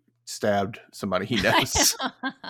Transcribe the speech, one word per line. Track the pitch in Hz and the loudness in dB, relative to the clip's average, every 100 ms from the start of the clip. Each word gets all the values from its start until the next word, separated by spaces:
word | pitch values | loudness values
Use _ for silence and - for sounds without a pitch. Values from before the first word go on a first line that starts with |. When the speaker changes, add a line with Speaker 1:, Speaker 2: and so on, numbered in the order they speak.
| _ _ | _ _
Speaker 1:
stabbed | - - 110 101 98 - - | -14 -4 0 2 0 -6 -18
somebody | - 104 92 101 | -10 -2 -2 0
he | 113 | 2
Speaker 2:
<laughs> | 95 | 4
I | - | 4
Speaker 1:
knows. | - - 285 - | 2 2 2 0
Speaker 2:
know. | 262 - 262 - - | -6 -6 -10 -10 -16